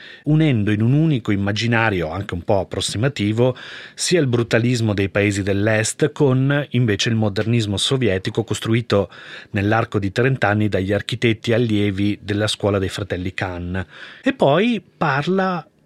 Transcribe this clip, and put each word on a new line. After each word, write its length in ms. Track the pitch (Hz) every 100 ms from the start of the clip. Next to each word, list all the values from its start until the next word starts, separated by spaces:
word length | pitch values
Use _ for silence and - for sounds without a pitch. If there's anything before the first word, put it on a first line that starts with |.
| - -
unendo 480 | - 156 160 117 101
in 80 | 107
un 140 | 113
unico 360 | 147 160 131 -
immaginario, 800 | 101 101 107 117 117 113 95 78
anche 240 | 90 98
un 80 | 87
po' 160 | - 98
approssimativo, 960 | 87 98 - 98 135 - 104 110 127 - - - -
sia 240 | - - 175
il 80 | 135
brutalismo 680 | 117 117 117 120 123 113
dei 140 | 98 98
paesi 360 | 104 101 101
dell'Est 680 | 98 98 107 110 110 - 151
con 560 | - 143 131 135 143 113
invece 400 | 120 120 101 120
il 40 |
modernismo 640 | 113 107 101 107 120 104 95
sovietico 680 | - 135 113 95 - 117
costruito 680 | 110 107 110 117 110 101 92 - - - -
nell'arco 500 | 101 101 113 117 107
di 100 | 98
trenta 380 | 120 127 131 101
anni 200 | 104 107
dagli 240 | 95 95
architetti 600 | 101 - 117 117 110 -
allievi 640 | 113 120 104 104 95 104 95
della 280 | 92 104 107
scuola 320 | - 104 101
dei 80 | 95
fratelli 440 | - 98 90 92
Kahn. 540 | - 95 87 87 92 90 - - -
E 80 | 262
poi 500 | 269 147 151 233 220 - -
parla 680 | 160 135 151 190 190 175 - _